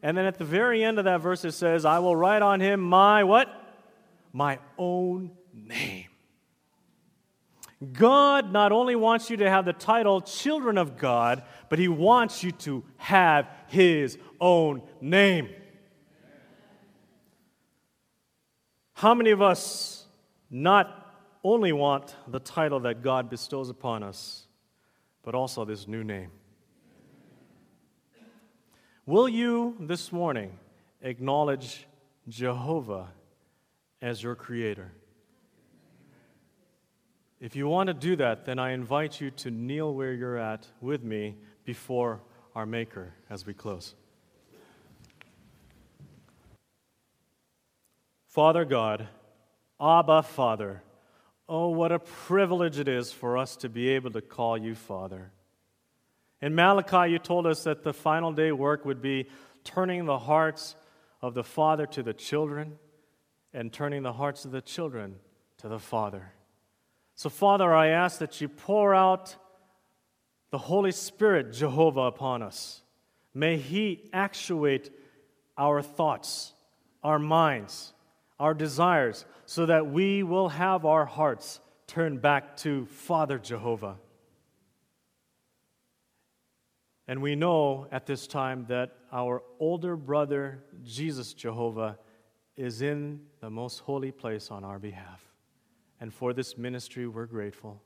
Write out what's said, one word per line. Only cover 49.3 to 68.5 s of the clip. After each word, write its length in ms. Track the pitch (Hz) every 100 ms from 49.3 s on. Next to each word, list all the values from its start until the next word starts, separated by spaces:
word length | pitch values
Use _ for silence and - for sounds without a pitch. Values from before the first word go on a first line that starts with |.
| _ _ _ _ _
Abba 420 | 147 165 160 156
Father, 600 | 156 - 123 110 104 95 - _ _ _ _ _ -
Oh, 140 | 160 170
what 240 | 165 165
a 60 | 170
privilege 800 | 170 - - 185 190 180 170 143
it 100 | 139
is 240 | 127 120
for 240 | - 123 123
us 200 | 131 -
to 120 | 127
be 220 | 113 123
able 200 | 135 127
to 100 | 113
call 340 | - - 117 113
you 180 | 113
Father. 580 | 110 - 98 95 92 95 _ _ _ _ _ _ _ _ _ _ _
In 140 | 143
Malachi, 580 | 156 180 196 190 185 175
you 60 | 170
told 280 | - 175 170
us 180 | 160
that 180 | 160 151
the 100 | -
final 400 | 139 156 160 165
day 200 | 151 160
work 340 | 143 139 147 143
would 160 | 131
be 240 | 135 135 131 - - _
turning 440 | - - 185 180 165
the 120 | 135
hearts 580 | 117 151 160 151 - - _ _ _ _
of 140 | 127
the 100 | 120
father 400 | 117 - 156 156 147
to 140 | 143
the 120 | 117
children 640 | 107 - 147 156 143 151 151 _ _ _ _ _ _ _
and 180 | 131 117
turning 320 | 117 147 143
the 120 | 135
hearts 320 | 117 143 139 139
of 40 |
the 120 | 131
children 540 | - - 165 123 101 92 _ _ _ _
to 100 | 107
the 100 | 110
father. 540 | - 117 107 98 92 _ _ _ _ _ _ _ _ -
So, 120 | 151
Father, 460 | - 202 196 185
I 140 | 160 156
ask 300 | 165 180 175
that 200 | 151 -
you 80 |
pour 460 | 147